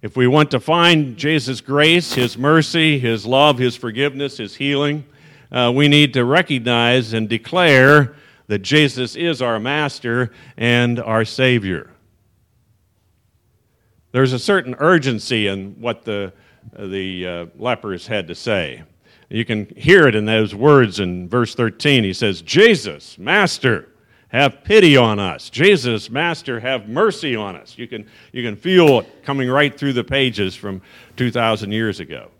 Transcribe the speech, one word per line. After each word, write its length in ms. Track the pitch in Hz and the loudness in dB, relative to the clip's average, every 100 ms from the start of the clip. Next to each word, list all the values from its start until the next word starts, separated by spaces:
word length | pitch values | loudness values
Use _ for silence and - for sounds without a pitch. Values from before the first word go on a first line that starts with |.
If 160 | 110 123 | -8 0
we 100 | 123 | 2
want 240 | 147 147 | 4 2
to 80 | 127 | 0
find 560 | - 170 170 160 143 113 | -2 2 4 4 0 -4
Jesus' 460 | 147 156 117 123 | -2 -2 -4 -10
grace, 520 | - 143 156 170 160 | -4 0 4 2 0
his 240 | - 120 117 | -4 -4 -2
mercy, 640 | 139 160 151 170 160 139 | 2 2 2 0 0 0
his 260 | 120 113 104 | -2 -4 0
love, 320 | 131 147 127 | 4 4 4
his 180 | 127 120 | -2 -4
forgiveness, 600 | 120 110 143 135 143 - | -10 -4 -4 -4 -10 -8
his 180 | 104 - | -14 -8
healing, 500 | 139 143 147 151 143 _ - _ _ | -4 -2 -2 -6 -10 _ -20 _ _
uh, 200 | 127 120 | -2 0
we 140 | 127 147 | 2 4
need 260 | 147 147 127 | 4 4 2
to 100 | 120 | 0
recognize 880 | 156 175 135 117 120 117 127 113 | 0 0 -4 0 2 2 2 0
and 160 | 113 107 | -4 -4
declare 880 | 113 - 185 170 135 131 147 131 - _ _ _ | -6 -4 0 4 6 8 6 4 -6 _ _ _
that 120 | 104 | -8
Jesus 560 | 95 151 143 127 123 135 | 0 2 2 -2 -10 -6
is 260 | 170 135 | -6 -4
our 180 | 123 110 | -4 -4
Master 720 | 117 147 147 - 120 120 120 _ - - | -4 -4 -4 -6 -6 -2 -4 _ -20 -4
and 420 | 120 120 120 120 | 0 2 0 -2
our 240 | 113 110 | -2 -2
Savior. 680 | 110 - 131 123 98 82 - _ _ _ _ _ _ _ _ _ _ _ _ _ _ _ _ _ _ _ _ _ _ | -2 0 0 0 -2 -8 -10 _ _ _ _ _ _ _ _ _ _ _ _ _ _ _ _ _ _ _ _ _ _
There's 220 | 123 131 | 0 0
a 60 | 127 | 0
certain 360 | - 196 127 123 | -2 -2 -2 -2
urgency 680 | 156 180 135 110 - 117 101 | 2 2 0 -6 -4 -2 -2
in 280 | 98 95 - | -4 -10 -10
what 240 | 117 113 | -8 -8
the, 300 | - 101 95 _ _ _ - - | -8 -8 -8 _ _ _ -20 -16
the, 500 | 101 98 95 92 90 | -10 -8 -8 -10 -10
uh, 180 | 87 85 _ | -10 -14 _
lepers 520 | 117 123 107 90 - | -6 -6 -8 -12 -6
had 200 | 107 85 | -8 -8
to 80 | 87 | -10
say. 480 | - 101 78 62 - _ _ _ _ | -4 -4 -4 -10 -20 _ _ _ _
You 160 | 110 117 | -8 -6
can 200 | 107 101 - | -6 -8 -4
hear 320 | - 190 147 | 6 6 6
it 60 | |
in 120 | 107 107 | 2 0
those 280 | 110 107 | 0 -2
words 460 | 98 139 143 113 90 | 0 4 6 4 0
in 280 | 92 90 90 | -6 -6 -4
verse 280 | 120 117 - | -4 -4 -2
thirteen. 480 | 117 - 147 135 | -4 -2 0 2
He 100 | 101 | 0
says, 300 | 92 110 90 | -2 -4 -4
"Jesus, 720 | 82 156 226 190 104 73 - - | -2 4 4 4 -2 -14 -20 -14
Master, 720 | 101 190 190 - 131 98 - _ _ _ _ | -2 0 0 0 -2 -2 -6 _ _ _ _
have 360 | 123 143 - | 0 0 0
pity 320 | - 214 180 135 | 2 6 8 6
on 220 | 113 104 | 4 0
us. 320 | 95 71 - | -4 -8 -12
Jesus, 640 | 117 180 185 120 110 - | 0 2 2 0 -6 -6
Master, 480 | 127 170 160 - 117 | -6 -4 -6 -8 -8
have 280 | 120 131 104 | -6 -6 -6
mercy 480 | 131 214 - 147 117 | -2 -2 -2 -6 -6
on 200 | 101 90 | -6 -12
us." 200 | - - | -18 -18
You 120 | 120 | -14
can, 180 | 113 104 _ _ | -14 -16 _ _
you 120 | 127 | -10
can 120 | 117 104 | -8 -8
feel 440 | 175 185 160 123 | 2 4 6 4
it 240 | - _ | 0 _
coming 260 | - 139 127 | -8 -6 -2
right 260 | 135 147 - | 0 0 -2
through 180 | 143 | -4
the 100 | 123 | -4
pages 520 | 110 135 131 104 95 - | -4 -2 -2 -2 -6 -6
from 280 | 104 95 _ - - - | -12 -12 _ -20 -20 -6
two 160 | 123 | -4
thousand 400 | 120 113 107 101 | -2 -2 -2 -6
years 280 | 110 113 95 | -6 -6 -8
ago. 300 | 82 73 90 _ | -14 -16 -20 _